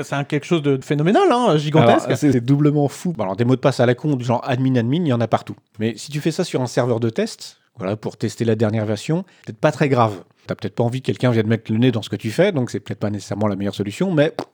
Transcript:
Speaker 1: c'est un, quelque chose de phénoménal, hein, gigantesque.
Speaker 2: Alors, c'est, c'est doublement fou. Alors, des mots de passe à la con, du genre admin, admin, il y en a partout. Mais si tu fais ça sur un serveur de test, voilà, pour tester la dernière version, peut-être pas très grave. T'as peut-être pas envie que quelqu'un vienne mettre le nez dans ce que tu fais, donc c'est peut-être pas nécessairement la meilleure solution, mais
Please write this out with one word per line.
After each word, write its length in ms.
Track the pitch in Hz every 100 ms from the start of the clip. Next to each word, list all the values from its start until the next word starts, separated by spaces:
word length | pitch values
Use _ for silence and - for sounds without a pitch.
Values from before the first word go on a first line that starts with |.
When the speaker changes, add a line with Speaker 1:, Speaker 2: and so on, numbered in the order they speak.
Speaker 1:
c'est 100 | 143
un, 100 | 143
quelque 200 | 139 147 -
chose 160 | 170
de 160 | 143 135
phénoménal, 400 | - 147 160 294 381
hein, 240 | 240 233 156
gigantesque. 500 | 151 151 117 117 -
Speaker 2:
Alors, 120 | 147
c'est, 120 | 147
c'est 80 | 131
doublement 420 | 120 143 151 147 143
fou. 260 | - 180 165
Alors, 180 | 95 98
des 80 | 120
mots 100 | 127
de 40 |
passe 200 | 143 127
à 60 | 120
la 80 |
con, 220 | 127 151 131
du 80 |
genre 180 | 120 117 135
admin, 300 | 127 131 127
admin, 220 | 113 156
il 60 | 165
y 40 |
en 60 | 120
a 80 | 113
partout. 280 | 120 - 104 _ -
Mais 160 | 113 110
si 160 | -
tu 80 | 147
fais 100 | 165
ça 140 | 160
sur 160 | 175 139
un 40 | 123
serveur 340 | - 123 117
de 80 | 117
test, 460 | 113 220 - - - _ -
voilà, 180 | 95 104
pour 200 | - -
tester 260 | 113 -
la 100 | 113
dernière 300 | 110 107 110
version, 400 | 107 104 - 165 190 _ -
peut-être 120 | 107
pas 140 | 151
très 160 | - 147
grave. 240 | 123 113 92 - _ -
T'as 80 |
peut-être 200 | - 104
pas 100 | -
envie 160 | 117 131
que 60 | 127
quelqu'un 240 | 107 127
vienne 160 | 113 107
mettre 260 | 110 -
le 60 | 110
nez 140 | 127
dans 100 | 110
ce 80 | -
que 60 | 101
tu 140 | 113
fais, 200 | 104 202
donc 180 | 151 120
c'est 100 | 98
peut-être 180 | - 107
pas 100 | 104
nécessairement 360 | 104 - 101 107
la 100 | 98
meilleure 180 | 101
solution, 360 | - 104 104 190
mais 200 | 156 151 - -